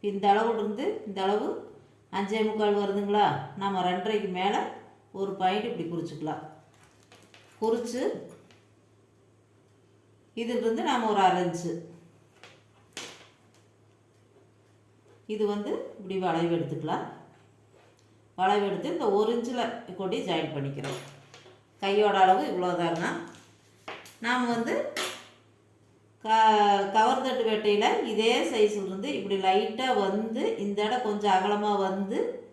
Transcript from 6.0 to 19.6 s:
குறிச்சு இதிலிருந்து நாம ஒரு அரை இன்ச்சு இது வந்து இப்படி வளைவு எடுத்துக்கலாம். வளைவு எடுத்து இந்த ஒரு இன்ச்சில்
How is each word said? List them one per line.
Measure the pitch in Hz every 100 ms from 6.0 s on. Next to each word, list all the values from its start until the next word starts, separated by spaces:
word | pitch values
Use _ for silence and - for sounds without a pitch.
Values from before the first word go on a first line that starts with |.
| 139 147 151 147 - - _ _ - _ _ - - - - -
குறிச்சு | 220 233 240 240 330 - - - - - _ _ _ _ _ _ _ _ _ _ _ _ _ _ _ _ _ -
இதிலிருந்து | 233 240 226 233 -
நாம | 247 220
ஒரு | 202
அரை | 185 180
இன்ச்சு | 175 170 170 165 - - - _ _ _ - - _ _ _ - - - - _ _ _ _ _ _ _ _ _ _ _ _ _ _ _ _ _ _ - -
இது | 214 208
வந்து | 202 214 403 - -
இப்படி | 190 190
வளைவு | 185 165 170 165
எடுத்துக்கலாம். | 143 143 151 185 - - - _ _ _ _ _ _ _ _ _ _ -
வளைவு | 185 208 202
எடுத்து | 175 285
இந்த | 339 247 202
ஒரு | 220
இன்ச்சில் | 240 233 247